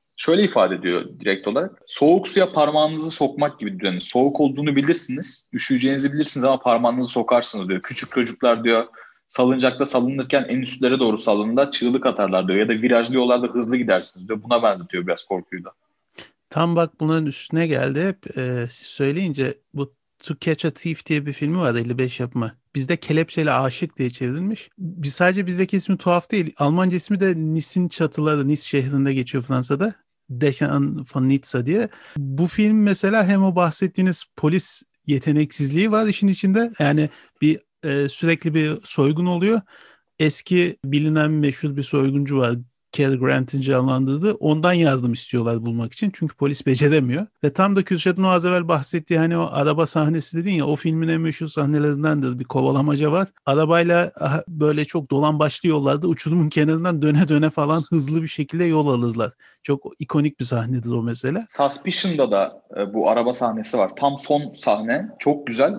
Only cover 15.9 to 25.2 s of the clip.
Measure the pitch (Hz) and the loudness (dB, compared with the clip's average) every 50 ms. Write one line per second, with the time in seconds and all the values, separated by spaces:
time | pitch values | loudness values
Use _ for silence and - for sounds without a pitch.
15.9 | _ _ _ _ _ - - - _ _ _ _ - 156 165 170 170 170 170 156 | _ _ _ _ _ -20 -20 -20 _ _ _ _ -2 -2 0 2 2 0 0 0
16.9 | - _ 160 156 160 165 156 147 135 - - - 156 160 170 160 143 127 131 139 | -2 _ -2 0 0 0 -2 -4 -6 -10 -10 -4 -2 -2 0 0 0 -2 -2 -2
17.9 | 135 147 175 196 190 - - - - 131 127 127 127 123 120 120 - - - - | -2 -2 -2 -4 -4 -6 -12 -12 -8 -6 -6 -4 -4 -4 -6 -6 -10 -14 -14 -16
18.9 | - - 139 139 143 175 196 175 135 135 131 131 - - _ _ - 143 139 135 | -6 -2 -2 -2 0 -2 -2 -4 -2 -2 -4 -4 -4 -8 _ _ -8 -8 -8 -8
19.9 | _ _ _ _ _ _ - - 151 - - 165 156 - - 160 - - - 170 | _ _ _ _ _ _ -12 -10 -10 -6 -2 -2 -2 0 -2 -4 -4 -4 -8 -8
20.9 | 156 - - - 160 147 143 147 135 - 151 147 165 185 170 127 117 117 117 120 | -8 -8 -4 -4 -4 -2 -2 -6 -6 -4 -4 -2 -2 0 0 0 0 0 -2 -2
21.9 | 123 123 131 127 - - 127 120 - 123 113 113 - _ _ _ _ 143 131 139 | -2 -2 -2 -4 -2 -6 -8 -4 -4 -4 -4 -4 -8 _ _ _ _ -6 -2 -2
22.9 | 175 165 - - 156 156 160 156 - - 156 147 131 127 135 131 123 - 180 160 | -4 -4 -2 0 0 0 0 0 -2 -4 -2 -2 -2 -2 -2 -2 -4 -4 -8 -8
23.9 | - - 131 123 123 - 131 123 131 156 180 202 220 - - - _ - 185 160 | -4 -4 -4 -4 -4 -6 -6 -6 -4 -4 -6 -6 -6 -8 -12 -20 _ -12 -10 -10
24.9 | 185 170 147 143 143 - | -8 -8 -6 -6 -2 2